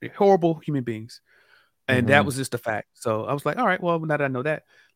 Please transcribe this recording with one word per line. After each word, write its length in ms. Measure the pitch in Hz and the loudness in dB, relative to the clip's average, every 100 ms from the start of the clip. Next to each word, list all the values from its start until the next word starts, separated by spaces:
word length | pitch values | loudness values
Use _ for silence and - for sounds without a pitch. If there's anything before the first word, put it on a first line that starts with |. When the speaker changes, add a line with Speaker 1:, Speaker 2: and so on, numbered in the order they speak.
| 117 - | -12 2
Speaker 1:
horrible 400 | 202 190 165 160 | 4 4 2 -2
human 240 | - 143 | -4 -4
beings. 380 | 120 110 113 - _ _ _ _ _ _ - | -4 -8 -10 -20 _ _ _ _ _ _ 0
And 200 | 127 123 | 2 4
that 80 | 143 | 4
Speaker 2:
Mm-hmm. 100 | 147 | 4
Speaker 1:
was 100 | 131 | -2
just 180 | 131 | -6
a 40 | 120 | -6
fact. 300 | - 107 - | -6 -8 -8
So 300 | _ 120 110 107 | _ -4 -2 -2
I 60 | |
was 120 | 143 147 | -4 -4
like, 100 | 147 | -2
"All 80 | 233 | 0
right, 140 | 185 | 0
well, 160 | 180 170 | 0 -2
now 160 | 160 147 | -2 -2
that 60 | |
I 40 | 143 | -2
know 140 | 127 | -2
that, 200 | 139 151 - _ _ | -4 -6 -8 _ _